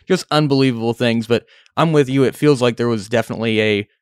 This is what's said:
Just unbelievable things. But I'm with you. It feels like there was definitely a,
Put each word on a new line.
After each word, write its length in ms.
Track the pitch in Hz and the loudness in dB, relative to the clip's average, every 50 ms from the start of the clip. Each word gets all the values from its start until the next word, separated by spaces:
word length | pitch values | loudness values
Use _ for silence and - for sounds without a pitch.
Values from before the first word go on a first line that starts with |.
| _ - | _ -4
Just 200 | 185 180 - - | -4 -2 -2 -2
unbelievable 640 | 147 151 156 143 139 135 135 135 120 113 113 117 117 | -2 0 0 2 2 2 2 0 0 -2 -2 -4 -2
things. 320 | - 123 117 113 117 110 | -2 -2 -2 -2 -2 -2
But 220 | - 117 110 - _ _ _ _ _ - | 0 -2 -2 -2 _ _ _ _ _ -4
I'm 160 | - 156 165 | -2 0 2
with 160 | 160 147 139 123 | 2 2 2 2
you. 160 | 131 139 135 | 2 0 0
It 120 | 120 - | 0 0
feels 260 | - 147 147 147 120 | 0 2 2 2 4
like 160 | 123 123 127 - | 2 0 0 0
there 100 | 120 120 | -2 -2
was 220 | 117 110 95 107 | -2 -2 -4 -2
definitely 520 | 117 117 113 - 123 98 110 117 110 107 | -2 -2 -2 -2 -6 -6 -4 -2 0 0
a, 260 | 110 107 107 101 104 - _ _ | 0 0 0 -2 -2 -6 _ _